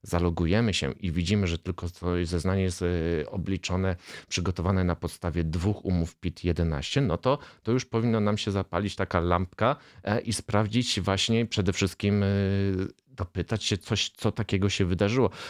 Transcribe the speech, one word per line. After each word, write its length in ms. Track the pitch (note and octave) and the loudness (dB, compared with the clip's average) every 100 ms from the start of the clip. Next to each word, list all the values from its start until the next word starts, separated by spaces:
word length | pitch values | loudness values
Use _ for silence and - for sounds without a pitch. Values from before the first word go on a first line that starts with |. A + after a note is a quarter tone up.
zalogujemy 720 | - E2+ F2 D#2+ E2+ G2+ A#2 | -4 0 2 2 2 2 2
się 180 | F#2 C#2 | 0 -2
i 200 | - F#2 | -4 -4
widzimy, 360 | D#2+ E2+ G#2 F#2+ | -2 2 2 2
że 100 | E2 | -2
tylko 320 | - F2+ F2 | -4 -6 -8
to 180 | - F2+ F2 | -6 -2 0
zeznanie 400 | E2+ F2 F#2 F#2+ | 0 -2 0 0
jest, 180 | F#2 F2 | 0 0
e, 40 | F2 F2 E2 E2+ - | 0 0 0 -2 -2
obliczone, 680 | G#2 F2+ F#2+ - F2+ F#2+ F2+ - - - | -6 -4 -4 -2 -2 0 -2 -8 -18 -8
przygotowane 560 | - F2+ F2+ F2 F#2+ | -4 -2 0 2 2
na 120 | F2+ E2+ | 2 0
podstawie 480 | E2+ - F2 E2 | -4 -6 -4 -2
dwóch 420 | E2 E2+ F2+ G#2 - | 0 0 0 0 0
umów 300 | F2+ E2+ - | 0 0 -4
pit 280 | E2+ - | -8 -4
jedenaście, 580 | F2 E2 E2+ D2+ - - | -2 0 0 -2 -2 0
no 160 | C3 D#2 | 0 0
to, 200 | B2 C#3+ - - | 0 -2 -4 -10
to 80 | - | -2
już 140 | B2 - | -2 0
powinno 340 | A2+ A#2+ A2+ | -2 2 2
nam 180 | G#2 G#2 | 2 0
się 140 | - | 0
zapalić 440 | G2 F#2+ E2+ G2+ - | -2 -2 -2 -2 -2
taka 240 | G2 F2+ | 0 2
lampka, 560 | E2+ F2 F2+ - A2+ D3 - - | 4 2 0 0 0 0 -6 -10
e, 160 | - G#2 | -2 -2
i 140 | - | 0
sprawdzić 680 | G#2+ - G#2 G#2+ A2+ B2 - | -4 0 2 2 0 0 0
właśnie 440 | F#2 F#2+ - A2+ A#2 | 0 0 2 2 0
przede 280 | - F#2+ | 0 0
wszystkim, 500 | F#2 G2 - G2+ G#2 | 2 -2 0 0 2
e, 40 | G2 G2+ G2 G2 G2 F#2+ F#2+ - _ C3 | 4 2 2 2 0 0 -4 -8 _ -10
dopytać 440 | F#2 F#2+ E2+ A2 | -6 -4 -2 -2
się 140 | - G2+ | -2 -4
coś, 320 | - G#2 - | -2 -2 -2
co 220 | - A2 | -4 -2
takiego 380 | - G#2 G2 G2 | -2 -2 0 0
się 160 | - F#2 | 2 0
wydarzyło. 440 | F2 G2+ B2 A#2 - - | 2 2 2 0 -2 -12